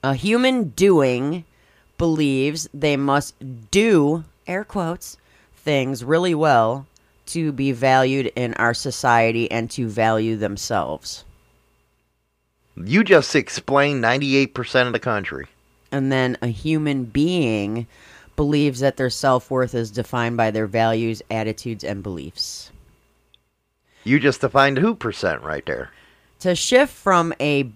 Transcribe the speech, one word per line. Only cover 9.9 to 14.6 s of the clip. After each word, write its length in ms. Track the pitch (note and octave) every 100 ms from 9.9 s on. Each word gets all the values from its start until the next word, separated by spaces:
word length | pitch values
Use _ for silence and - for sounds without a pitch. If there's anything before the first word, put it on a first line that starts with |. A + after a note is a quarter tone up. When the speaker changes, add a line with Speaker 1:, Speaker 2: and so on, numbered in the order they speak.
| G#2 A2+ A2+ A2 A2
Speaker 1:
themselves. 880 | G#2 G2 - G#2+ C2+ D#2 - - - - _ _ _ _ _ _ _ _ _ _ _ _ _ -
Speaker 2:
You 280 | F#2 E3+
just 320 | A3 F3+ - D3+
explained 640 | - - - C#3 C#3+ C#3
ninety-eight 540 | A2+ C3 C#3+ C3+ C3+
percent 320 | -